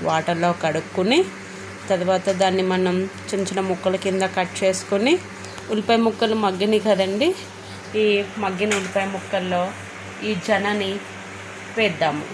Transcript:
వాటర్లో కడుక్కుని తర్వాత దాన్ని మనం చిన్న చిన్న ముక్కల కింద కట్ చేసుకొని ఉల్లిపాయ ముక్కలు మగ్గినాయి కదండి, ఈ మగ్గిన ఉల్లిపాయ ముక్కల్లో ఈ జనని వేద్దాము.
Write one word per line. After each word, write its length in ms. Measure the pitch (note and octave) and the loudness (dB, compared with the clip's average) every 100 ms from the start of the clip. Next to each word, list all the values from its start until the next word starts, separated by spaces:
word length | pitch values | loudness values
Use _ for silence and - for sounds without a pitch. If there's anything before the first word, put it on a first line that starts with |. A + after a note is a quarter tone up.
| E3 | 2
వాటర్లో 420 | D#3+ D#3+ E3+ F3 F3 D#3+ | 0 0 2 2 2 0
కడుక్కుని 540 | D#3 D#3+ - F#3 C#4+ F#4+ - - - - - - | -2 -2 0 4 4 4 -2 -14 -14 -14 -12 -2
తర్వాత 400 | F#3+ F3+ F#3 F#3 F#3+ | 0 2 2 2 2
దాన్ని 220 | F#3+ F#3+ F#3 | 4 4 2
మనం 220 | F#3 F#3 F3+ F#3+ - - | 2 2 2 -2 -6 -6
చిన్న 120 | G3 F#3 | -2 -2
చిన్న 140 | F#3+ F#3+ | -2 0
ముక్కల 240 | F#3 F#3+ F#3+ F#3+ | 0 0 0 0
కింద 180 | F#3+ F#3+ F#3+ | 0 0 0
కట్ 180 | F3+ - | -2 0
చేసుకొని 520 | F#3+ F#3 - G3+ A#3 F4+ - - - - - | 0 0 0 2 4 2 0 -12 -12 -12 -4
ఉల్లిపాయ 280 | A3 G#3 A3+ A3+ | -4 2 4 4
ముక్కలు 300 | G#3+ A3+ A3 G#3 | 2 0 2 0
మగ్గినాయి 400 | F#3+ G#3 G#3+ G3+ | 2 2 2 4
కదండి, 420 | F#3+ F#3+ G3+ D4+ F#4+ - - - - - G#3+ | 2 2 2 2 0 -6 -14 -14 -14 -6 0
ఈ 40 | G#3+ G3+ G3+ G#3+ G3+ | 4 2 0 -4 -4
మగ్గిన 260 | F#3 G#3 G#3 | 0 0 0
ఉల్లిపాయ 280 | F3+ G3 G3 G3 | 0 -2 -2 -4
ముక్కల్లో 480 | - G3 F3+ F3+ F3+ G3+ - - - - G#3 | -4 -4 0 0 -2 -4 -12 -14 -14 -8 -4
ఈ 40 | G3+ - | -4 2
జనని 460 | G3+ G3+ G#3 G3 G3 - - - - - - - - | 2 2 0 -2 -4 -8 -14 -14 -14 -14 -14 -8 0
వేద్దాము. 480 | G#3+ D#3 D#3+ D3+ D3 | 0 4 2 0 -6